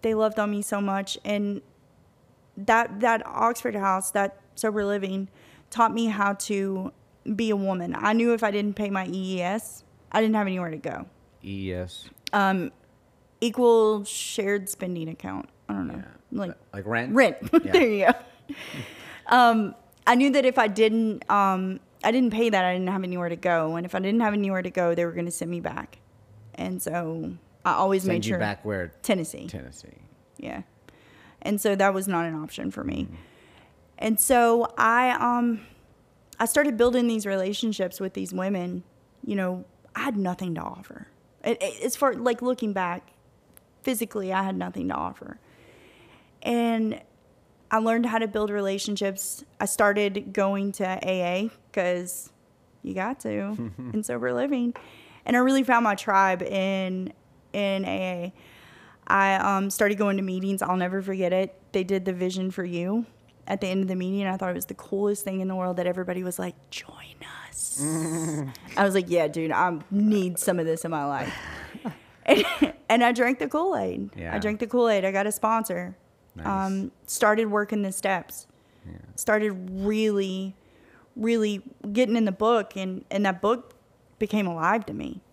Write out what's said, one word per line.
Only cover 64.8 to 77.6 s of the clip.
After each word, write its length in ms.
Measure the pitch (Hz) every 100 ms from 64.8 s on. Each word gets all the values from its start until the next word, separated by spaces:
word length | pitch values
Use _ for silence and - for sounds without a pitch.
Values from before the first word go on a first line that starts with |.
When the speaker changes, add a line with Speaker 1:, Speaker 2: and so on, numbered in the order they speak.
| - 196 202 202
Speaker 1:
thing 160 | - 190
in 60 | 190
the 80 | 185
world 220 | 185 180
that 100 | 180
everybody 360 | 180 180 180
was 140 | 185 180
like, 160 | 180 - _
"Join 460 | - - - - - - - -
us." 340 | - - -
Speaker 2:
<laughs> 960 | 143 160 160 165 160 151 139 123 - -
Speaker 1:
I 60 | 196
was 80 | 190
like, 100 | 175
"Yeah, 180 | 175 156
dude, 240 | 165 160
I 260 | - 180 170 156
need 460 | 202 214 208 180 170
some 200 | - 175
of 60 | 165
this 200 | 160 170
in 60 |
my 140 | 160 143
life." 280 | 139 127 - - - - -
<laughs> 100 | 247 - - - -
And, 200 | 277 - - 294 - -
and 140 | 233
I 80 | 240
drank 280 | 240 247 262
the 80 | 294
Kool-Aid. 640 | 294 359 320 95 90 202 -
Speaker 2:
Yeah. 200 | 82 202
Speaker 1:
I 20 |
drank 220 | 208 214
the 80 | 233
Kool-Aid. 360 | 247 233 208
I 60 | 190
got 140 | 196 202
a 60 |
sponsor. 680 | 208 220 226 220 175 180 190 _ _ _ -
Speaker 2:
Nice. 100 | 80
Speaker 1:
Um, 460 | 190 190 190 196 _ -
started 380 | - 214 214 220
working 340 | 208